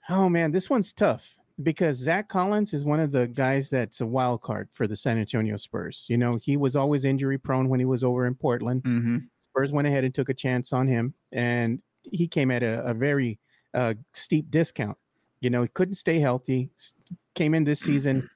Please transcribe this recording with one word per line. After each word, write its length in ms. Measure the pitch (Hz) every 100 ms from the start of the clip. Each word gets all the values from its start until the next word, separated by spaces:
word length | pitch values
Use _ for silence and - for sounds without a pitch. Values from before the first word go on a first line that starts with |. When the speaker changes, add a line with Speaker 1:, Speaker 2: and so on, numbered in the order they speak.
| -
Speaker 1:
Oh, 200 | 185 190
man, 240 | 170 165
this 180 | 160 -
one's 220 | 262 196
tough 440 | - 196 117 - - _ -
because 340 | 147 156 175 127
Zach 320 | 127 175 208
Collins 440 | 190 185 208 208
is 120 | 147
one 160 | 147 151
of 120 | 156
the 140 | 139 123
guys 440 | 120 131 139 139
that's 300 | 131 113 -
a 60 | 113
wild 360 | 127 127 120
card 260 | - 107 101
for 140 | - 107
the 100 | 104
San 220 | - 113
Antonio 380 | 104 117 110 104
Spurs. 500 | - 101 85 - -
You 100 | 117
know, 160 | 120 117
he 200 | - 143
was 200 | 139 139
always 280 | 139 147
injury 340 | 135 135 135 135
prone 300 | - 131 131
when 120 | 127
he 60 | 127
was 180 | 127
over 220 | 127 123 123
in 80 |
Portland. 500 | 127 147 120 123 127
Speaker 2:
Mm-hmm. 440 | 131 120 117 120 120 _
Speaker 1:
Spurs 320 | _ - 139
went 160 | 143 147
ahead 160 | 139
and 100 | 131
took 140 | 127 131
a 60 |
chance 380 | 131 127 123 123
on 140 | 131 131
him, 280 | 120 117 - _
and 500 | - 120 120 117 117 _ _
he 260 | - 180 170
came 220 | - 131
at 120 | 123
a, 220 | 120 113
a 100 | 123
very, 460 | 113 135 143 123 107 _ _ _
uh, 200 | - 123 107 -
steep 360 | - - 156 156
discount. 480 | 156 160 - 110 101 _ _ _ _
You 100 | 123
know, 120 | 123
he 60 | 120
couldn't 260 | - 180
stay 260 | 196 - 165
healthy, 500 | 143 127 - 131 127 -
s-, 180 | - - _ 175 _
came 200 | - 151
in 100 | 160
this 160 | 147 147
season 480 | - 143 139 131 131